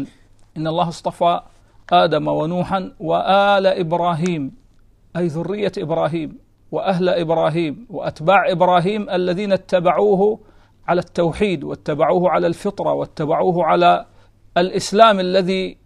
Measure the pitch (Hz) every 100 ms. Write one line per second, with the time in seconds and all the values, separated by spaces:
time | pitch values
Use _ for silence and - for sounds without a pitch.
0 | 139 _ _ _ - - 160 165 170 160
1 | 180 - 170 175 - _ _ - - 175
2 | 180 156 151 147 151 180 175 190 190 -
3 | 160 165 - 196 202 202 190 196 165 170
4 | 175 160 180 165 131 - _ _ _ _
5 | _ 170 175 151 170 208 196 202 156 165
6 | 165 165 151 - _ _ _ 156 190 180
7 | 175 175 160 165 160 160 165 131 - 156
8 | - - 156 196 175 180 180 180 170 214
9 | 196 180 180 180 208 190 - 185 175 165
10 | 208 190 208 226 - _ _ _ - 180
11 | 175 - 170 156 208 160 147 143 - 147
12 | 156 180 175 165 175 165 202 - 160 143
13 | 143 - 147 156 185 175 160 175 175 175
14 | - - - _ _ - 185 190 - 202
15 | 226 196 180 190 180 190 185 -